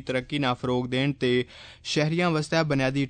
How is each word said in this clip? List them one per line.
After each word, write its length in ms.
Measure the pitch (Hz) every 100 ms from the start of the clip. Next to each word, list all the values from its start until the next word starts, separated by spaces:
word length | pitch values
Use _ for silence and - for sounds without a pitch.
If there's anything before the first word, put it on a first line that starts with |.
| 131
तरक्की 300 | 127 123 147
ना 160 | 135 123
फरोग 340 | 127 123 123
देन 220 | 127 139 139
ते 160 | 127 123 120 - - - -
शहरियां 460 | - 151 165 175
वास्ते 320 | 156 151 165
बुनियादी 420 | 160 139 131 139 135